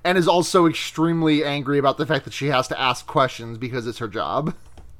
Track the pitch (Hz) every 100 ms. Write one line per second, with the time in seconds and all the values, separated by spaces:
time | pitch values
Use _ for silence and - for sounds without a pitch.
0 | 175 185 175 175 165 185 170 - - -
1 | 165 165 160 147 147 143 135 143 139 135
2 | 147 147 - - 139 131 127 - 131 123
3 | - 151 131 - 117 113 123 127 117 113
4 | 113 101 73 104 156 - - - -